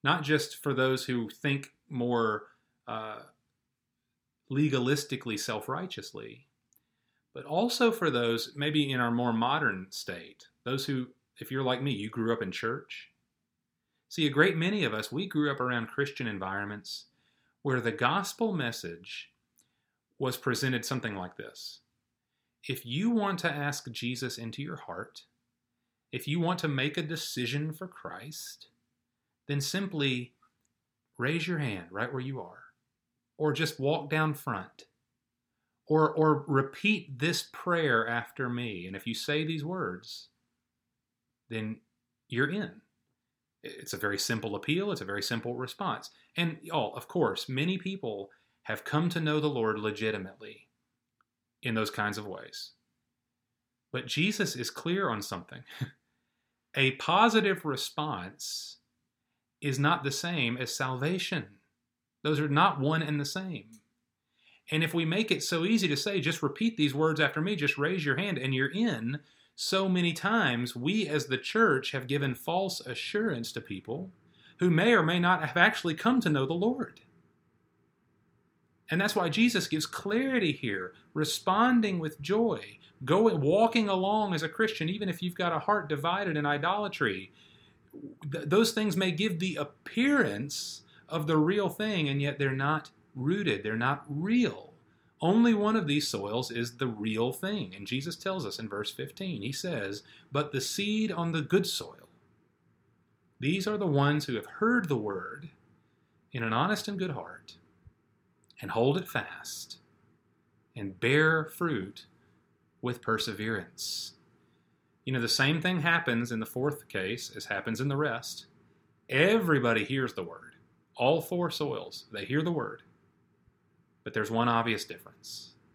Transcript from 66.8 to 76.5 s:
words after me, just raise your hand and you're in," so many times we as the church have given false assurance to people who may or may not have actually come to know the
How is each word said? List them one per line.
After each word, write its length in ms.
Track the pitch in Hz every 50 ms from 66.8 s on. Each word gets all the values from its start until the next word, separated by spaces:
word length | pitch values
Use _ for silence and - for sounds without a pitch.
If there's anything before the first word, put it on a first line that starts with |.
| 151 143 127
words 260 | 143 156 160 156 147
after 200 | 151 135 - 156
me, 160 | 156 196 214
just 220 | 175 147 139 - 139
raise 260 | 147 165 190 190 147
your 120 | 143 131
hand 200 | 147 196 202 180
and 180 | 127 127 131 135
you're 160 | 131 139 -
in," 500 | - 202 233 233 151 110 113 117 139 147 - _ _ _ _ _ _
so 340 | - - - 190 190 196 190
many 240 | 180 180 175 170
times 640 | 160 - - 196 226 233 190 135 120 117 123 120 -
we 320 | 120 123 160 196 220 196 147
as 180 | 151 151 -
the 120 | - 131 -
church 540 | - - - 220 226 196 143 135 131 -
have 140 | - 135 127
given 280 | 127 139 143 139 135 123
false 460 | - - - 165 180 - 143 180 -
assurance 720 | - 123 - - - - - 208 226 214 147 117 117 -
to 80 | - 120
people 480 | - - 101 92 - - 120 160 190 185 - _ _ _ _ _ - - - -
who 100 | 180 185
may 240 | 165 160 190 233
or 100 | 233 202
may 160 | 160 160 175 175
not 240 | 175 175 185 -
have 140 | 160 139 -
actually 380 | 175 175 220 220 - - 170 160
come 260 | - - 226 254 262
to 80 | - 170
know 160 | 151 139 135
the 80 | 135